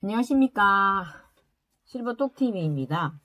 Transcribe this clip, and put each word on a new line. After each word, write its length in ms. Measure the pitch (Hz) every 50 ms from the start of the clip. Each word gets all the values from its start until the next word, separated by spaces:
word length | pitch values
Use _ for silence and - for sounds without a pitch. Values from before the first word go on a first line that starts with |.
안녕하십니까. 1000 | - 196 214 226 247 240 285 269 269 262 _ - 202 202 196 196 196 196 196 196 180 165 - - - _ _ _ _ _ _ _ _ _ _ _ _
실버 300 | _ _ 254 233 240 240
똑 200 | 233 277 269 _
티비입니다. 840 | - 269 247 214 185 170 156 151 139 135 123 151 170 170 143 - 147 _